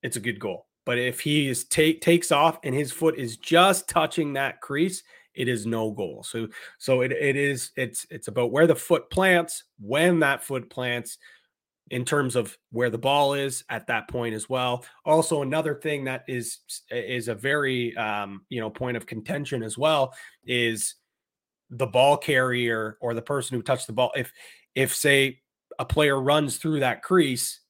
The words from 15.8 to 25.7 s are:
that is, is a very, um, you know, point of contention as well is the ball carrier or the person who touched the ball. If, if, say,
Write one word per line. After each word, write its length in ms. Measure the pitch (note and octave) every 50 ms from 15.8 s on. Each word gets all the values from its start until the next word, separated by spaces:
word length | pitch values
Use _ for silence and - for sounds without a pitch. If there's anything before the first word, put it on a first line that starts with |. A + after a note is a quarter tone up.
| - D#3 D3 C#3+ C3+
that 200 | C3 C3 C3 -
is, 340 | - C3+ B2 A#2 - - - _ _ - - _ _
is 380 | A#2 B2 A2+ F#2 B2+ B2 A#2 A#2+
a 60 | A2+
very, 600 | G#2 G#2+ C3+ C#3 D3+ C#3+ C3+ B2+ B2 A#2+ A#2 -
um, 500 | - A2+ G#2+ G#2 G#2 G2+ G2 G2 G2 _ _
you 120 | - B2
know, 100 | A2+ A2
point 260 | G#2+ - B2+ B2 A#2+
of 100 | A#2 -
contention 560 | - - A2+ G#2+ - F#3+ C#3+ C#3+ C3+ - B2 A2+
as 140 | A2 -
well 380 | - C3+ D#3 D#3+ D3 C3+ C3 - - - - _ _ _
is 480 | - B2+ A#2+ A#2+ A#2 A2+ G#2+ - - - _ _ _ _ _ _ _ _ _ _ _ _ _ _ _
the 160 | - A#2 C3
ball 300 | A#2 F#2+ B2 B2+ C#3 D3
carrier 800 | C#3+ - - D3+ C3 B2+ B2+ B2 B2 A#2+ A#2 A#2 A2 A2 G#2+ G#2+ _
or 140 | - A#2+ A#2
the 80 | A2+ A2+
person 340 | - C#3+ C#3 B2+ - C3
who 60 | A#2+ A2
touched 240 | - C3+ B2 -
the 60 | - A2+
ball. 200 | A2 B2+ A#2+ -
If, 180 | C#3 B2 - - - - - - _ _ _ _
if, 200 | C3 C3+ C3+ -
say, 460 | - - D3 C#3 C#3 C3+ C3+ B2+ _ _ _ _ _ _ _